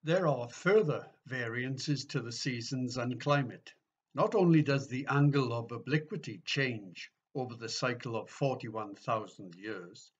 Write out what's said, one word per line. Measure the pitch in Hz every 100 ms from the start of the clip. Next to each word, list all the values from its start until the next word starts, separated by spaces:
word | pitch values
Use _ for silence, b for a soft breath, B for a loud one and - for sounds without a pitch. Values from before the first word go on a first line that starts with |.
There | 156 180 170
are | 127 120
further | - 175 214 170 113 - _ -
variances | 127 117 117 127 131 - 135 -
to | 135
the | 117
seasons | 117 - 120 117 131 127 123
and | 120 117
climate. | 147 143 123 92 - _ _ _ _
Not | - 202
only | 220 175 160
does | 139 139 139
the | 127 143
angle | 139 143 139 123
of | 117 117
obliquity | 117 - 151 - 190 127 110 -
change | 139 131 113 95 85 - _ _
over | - 127 117
the | 117
cycle | - 127 120 123 113
of | -
forty-one | - 139 127 117 107 101
thousand | - - 113 98 - 95
years | 87 104 101 87 107 - _